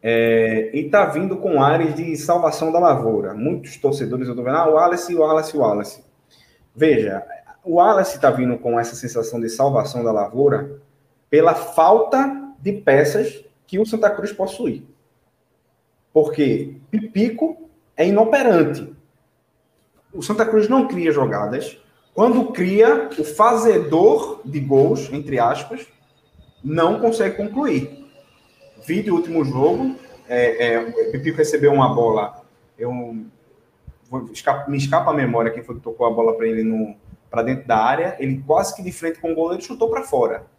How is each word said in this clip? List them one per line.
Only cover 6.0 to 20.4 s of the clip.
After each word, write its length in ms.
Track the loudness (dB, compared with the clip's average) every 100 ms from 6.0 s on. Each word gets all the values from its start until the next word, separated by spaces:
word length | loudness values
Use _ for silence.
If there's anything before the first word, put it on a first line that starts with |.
| _ _ _ _ _ _ _
Veja, 500 | 0 2 4 2 -4 -10 -18 _ -18
o 100 | -6 2
Wallace 420 | 4 4 0 0
tá 80 | 0
vindo 280 | 2 -2 -4
com 200 | -2 -2
essa 160 | -4 -8
sensação 440 | -8 -6 -6 -6
de 80 | -8
salvação 540 | -2 0 0 -2 -4
da 80 | -2
lavoura 680 | -2 -2 2 2 2 -6 -14 _ _ _ _ _
pela 240 | 4 4
falta 1000 | 2 -4 2 4 4 2 0 0 -4 -14 -10
de 120 | -8
peças 720 | -4 2 4 4 0 -4 -6 -20 _ _
que 100 | -4
o 80 | -2
Santa 240 | 0 0
Cruz 220 | 0 -8
possui. 520 | -6 -8 -4 -6 -6 -12 _ _ _ _ _ _ _ _ _ _ _ _
Porque 640 | 0 0 0 0 0 -4 -14 _
Pipico 800 | -6 -4 -2 -2 0 -6 -6 -18 _ _ -2
é 100 | 0
inoperante. 840 | 4 4 2 4 4 2 -2 -12 -18 _ _ _ _ _ _ _ _ _ _ _
O 100 | -14
Santa 220 | -6 0